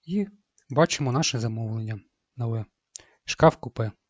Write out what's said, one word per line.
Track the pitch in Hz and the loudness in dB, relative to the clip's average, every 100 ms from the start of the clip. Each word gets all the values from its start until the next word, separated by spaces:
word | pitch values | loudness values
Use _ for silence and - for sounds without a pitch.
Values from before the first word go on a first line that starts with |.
і | - 196 202 - _ _ _ | -4 -4 -4 -8 _ _ _
бачимо | 131 170 - 135 | 2 2 2 0
наше | 131 160 120 | 0 0 -2
замовлення | 113 110 113 113 110 110 _ _ _ - | -4 -4 -6 -6 -6 -8 _ _ _ -6
нове. | 117 113 104 _ _ - - _ | -4 -4 -6 _ _ -20 -20 _
Шкаф | - - 160 - | -12 4 4 4
купе. | 120 - 110 - | -12 -6 -6 -6